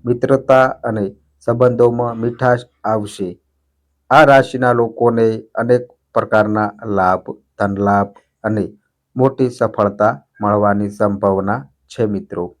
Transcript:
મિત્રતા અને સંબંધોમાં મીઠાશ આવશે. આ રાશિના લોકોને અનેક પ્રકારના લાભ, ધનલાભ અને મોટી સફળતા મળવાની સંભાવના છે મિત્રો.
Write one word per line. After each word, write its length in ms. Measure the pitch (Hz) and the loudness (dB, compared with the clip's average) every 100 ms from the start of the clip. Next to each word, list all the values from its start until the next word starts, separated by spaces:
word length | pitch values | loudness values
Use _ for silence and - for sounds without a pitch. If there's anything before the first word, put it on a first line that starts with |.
મિત્રતા 600 | 120 123 - 135 131 131 | -4 -4 0 0 4 4
અને 500 | 131 - 123 110 98 - _ _ | 4 -2 -6 -6 -6 -10 _ _
સંબંધોમાં 760 | - 120 127 120 120 120 120 113 | -4 2 2 4 2 2 -6 -4
મીઠાશ 420 | 120 120 127 123 - _ | -8 -2 0 0 -4 _
આવશે. 560 | 107 110 104 - 92 90 _ _ _ _ _ _ _ | -4 -4 -6 -10 -10 -10 _ _ _ _ _ _ _
આ 140 | 135 | 4
રાશિના 480 | 143 135 127 123 123 | 6 6 4 -2 0
લોકોને 720 | 120 117 - 120 117 113 110 - | 0 -2 0 0 2 0 -2 -8
અનેક 320 | - 117 123 123 _ _ | -6 0 0 0 _ _
પ્રકારના 580 | 117 110 110 107 107 104 - | -4 0 0 2 0 -4 -6
લાભ, 360 | 113 98 92 92 - - _ - | -6 0 0 0 -4 -16 _ -6
ધનલાભ 480 | 101 98 101 101 101 - _ _ | -4 -2 0 0 0 -8 _ _
અને 300 | 107 107 90 - _ _ _ | -6 -4 -6 -12 _ _ _
મોટી 340 | 127 131 135 127 | -2 -2 0 -4
સફળતા 720 | - 110 107 101 101 107 135 _ _ | -2 -4 0 -2 0 -2 -2 _ _
મળવાની 480 | 104 104 104 101 104 | -2 0 0 0 -4
સંભાવના 760 | 104 104 98 98 98 98 117 143 _ | -4 -4 0 -2 0 -2 -6 -8 _
છે 200 | _ - | _ -6
મિત્રો. 500 | 110 98 - 95 90 _ | -4 -4 -8 -10 -10 _